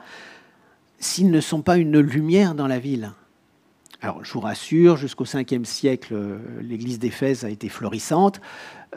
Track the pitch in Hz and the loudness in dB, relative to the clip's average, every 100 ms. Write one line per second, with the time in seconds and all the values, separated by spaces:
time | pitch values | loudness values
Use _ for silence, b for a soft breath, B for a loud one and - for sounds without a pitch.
0 | B B B B B B B B _ _ | B B B B B B B B _ _
1 | - - 190 156 147 160 180 175 156 151 | -8 2 4 4 2 -2 2 2 4 4
2 | 147 139 156 185 190 147 135 127 139 127 | 4 2 2 4 4 2 -2 -2 -4 -6
3 | 104 95 _ _ _ _ _ _ _ - | -6 -14 _ _ _ _ _ _ _ -12
4 | 104 - - 131 107 101 - 160 170 156 | -12 -10 -10 -8 -6 -8 0 6 8 6
5 | 139 - 123 139 123 123 113 - 139 127 | -2 -8 -6 -4 -4 -4 -4 -2 0 0
6 | - 104 101 101 120 117 117 110 123 117 | -4 -8 -6 -8 -12 -12 -10 -8 -8 -4
7 | 117 - 139 123 113 107 104 - 113 107 | -6 -2 -2 -2 -6 -8 -10 -8 -8 -8
8 | - 160 196 196 B B B B B | -2 2 2 2 B B B B B